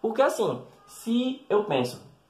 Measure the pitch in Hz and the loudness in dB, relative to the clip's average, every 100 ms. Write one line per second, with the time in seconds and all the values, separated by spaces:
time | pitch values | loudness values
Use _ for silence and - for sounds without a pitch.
0 | 226 220 269 - 185 127 - - - - | -2 2 2 4 -2 -2 -10 -20 -20 -12
1 | 226 240 254 262 - 208 208 135 123 - | -2 0 0 -4 0 0 2 0 -2 -6
2 | - - | -18 -20